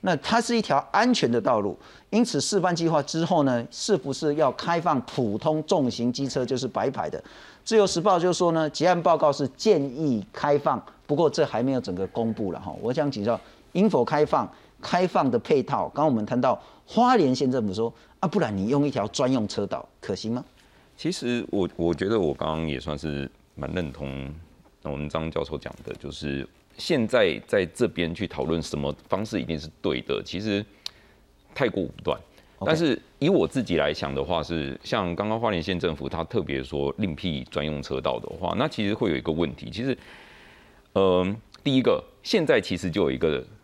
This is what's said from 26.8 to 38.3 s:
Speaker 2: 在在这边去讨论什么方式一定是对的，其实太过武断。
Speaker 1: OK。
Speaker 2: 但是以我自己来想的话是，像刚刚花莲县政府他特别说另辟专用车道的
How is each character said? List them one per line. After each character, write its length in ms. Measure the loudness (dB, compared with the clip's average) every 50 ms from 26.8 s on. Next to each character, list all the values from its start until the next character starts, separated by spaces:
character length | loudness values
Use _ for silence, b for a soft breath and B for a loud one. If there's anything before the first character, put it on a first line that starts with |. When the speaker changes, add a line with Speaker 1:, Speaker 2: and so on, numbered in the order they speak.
| -2 0 0 0 2
Speaker 2:
在 340 | 2 4 4 4 4 2 -2 -4
在 180 | 0 0 0 0
这 200 | 0 0 0 0
边 260 | 0 2 -2 -2 -2
去 140 | -2 -6 -6
讨 160 | -6 -4 -4
论 180 | -2 0 0 -2
什 160 | -2 -4 -4
么 160 | -4 -4 -4 -6 -6 -4 -4
方 160 | -4 -4 -2
式 160 | -4 -4 -4
一 40 | -2
定 120 | -2 -6
是 120 | -6 -6 -12 _ _
对 200 | -2 -2 -2 -2
的， 200 | -2 -4 -4 -4 -4
其 160 | -8 -8 -6
实 260 | -2 -2 -2 -2 -2 B B B B B B B B B B B B _ _ _ _ _ -2
太 140 | 0 0 0
过 120 | 0 -2
武 80 | -4 -4 -8 -6
断。 160 | -4 -4 -4 -4 -6 _ b b b b b b
Speaker 1:
OK。 80 | 0
Speaker 2:
但 100 | 0 2
是 240 | 2 2 0 0 -2 -4 -20 _ -2
以 80 | 2 2
我 180 | 4 4 2
自 160 | 2 0 -4
己 140 | -2 0 0
来 180 | 0 2 0 -2
想 180 | -4 -4 -4
的 120 | -4 -4 -2
话 180 | -2 -2 -2
是， 340 | -2 -2 -4 -4 -4 -6 -8 -10
像 320 | -6 -4 -2 -2 -2 -2 -2
刚 140 | -4 -2 -2
刚 100 | -2 -2
花 140 | 0 0
莲 100 | -2 -2
县 160 | -2 -2 -2 -2
政 160 | -2 -2 -2
府 140 | -4 -6 -6
他 160 | -4 -6 -6
特 160 | -4 -4 -4
别 200 | -4 -2 -4 -6
说 320 | -6 -4 -4 -4 -2 -2 -2 -2
另 160 | -4 -4 -4
辟 300 | -4 -6 -6 -6 -6 -8
专 200 | -6 -6 -4 -4
用 160 | -2 -4 -6
车 200 | -6 -6 -6 -2
道 180 | -2 -2 -4 -4
的 100 | -6 -10